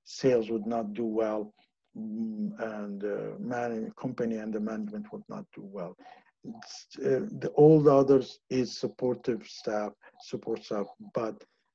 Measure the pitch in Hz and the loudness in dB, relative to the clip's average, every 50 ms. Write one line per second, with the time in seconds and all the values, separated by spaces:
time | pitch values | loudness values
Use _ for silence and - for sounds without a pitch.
0 | _ - - - - 135 123 117 110 107 113 110 101 113 117 117 113 101 104 110 | _ -18 -8 0 2 4 4 4 2 2 -2 -2 -2 -2 -2 -2 -2 -4 -4 -4
1 | 117 113 107 110 113 107 107 107 107 107 _ _ _ _ _ _ _ _ - - | -4 -2 0 0 0 0 0 -2 -4 -6 _ _ _ _ _ _ _ _ -14 -12
2 | 110 110 107 113 113 110 107 107 104 101 - - 113 110 107 107 104 101 101 98 | -10 -8 -6 -6 -4 -4 -4 -4 -4 -6 -4 -6 -8 -6 -6 -8 -8 -8 -8 -6
3 | 101 104 101 104 104 104 104 98 107 117 123 120 120 120 117 110 110 - - - | -4 -4 -4 -4 -4 -6 -8 -8 -6 -6 -4 -4 -4 -4 -4 -4 -6 -8 -10 -8
4 | - 131 120 - 123 113 113 110 107 110 107 107 104 110 110 107 107 104 104 104 | -8 -8 -4 -4 -2 -2 -2 -4 -6 -6 -4 -4 -4 -4 -4 -6 -6 -6 -8 -10
5 | 104 - - 104 - - 107 104 101 _ - - 104 98 98 101 87 87 - _ | -10 -10 -12 -14 -14 -12 -12 -14 -14 _ -16 -18 -16 -14 -12 -10 -10 -10 -12 _
6 | - - - - _ _ _ _ - - - - - - - - - _ - - | -20 -20 -20 -20 _ _ _ _ -16 -16 -16 -16 -16 -18 -18 -18 -18 _ -12 -4
7 | 135 135 135 127 - - - 139 - - - - 147 156 160 156 143 147 139 139 | -2 0 0 0 -2 -6 -8 -8 -8 -2 6 10 10 10 10 10 8 8 8 8
8 | 139 135 139 131 123 - - - _ - 127 131 123 107 - - - 117 - - | 8 8 6 6 6 2 -8 -16 _ -4 -2 0 0 -2 -4 -4 -6 -6 -4 -2
9 | 127 127 123 - - 131 120 107 - - - - - 117 107 104 104 104 - _ | -2 -2 -2 -2 -2 -4 -4 -4 -4 -12 -14 -8 -6 -4 -2 -2 -4 -4 -8 _
10 | _ - _ _ - - - 110 - 113 113 104 - - 117 104 101 - - - | _ -20 _ _ -18 -12 -10 -8 -6 -4 -6 -6 -6 -6 -4 -4 -4 -6 -8 -18
11 | 107 104 - 127 117 110 107 107 - _ _ _ _ _ | -14 -8 -6 -4 -4 -4 -6 -8 -16 _ _ _ _ _